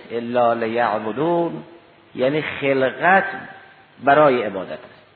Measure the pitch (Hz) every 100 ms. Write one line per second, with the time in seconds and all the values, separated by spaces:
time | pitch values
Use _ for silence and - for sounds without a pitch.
0 | - 117 117 120 120 117 113 117 117 107
1 | 110 110 165 170 170 117 - - _ _
2 | _ 113 127 151 143 - 139 135 131 110
3 | 165 190 - - - - - - _ -
4 | 123 143 151 123 107 95 90 76 - -
5 | _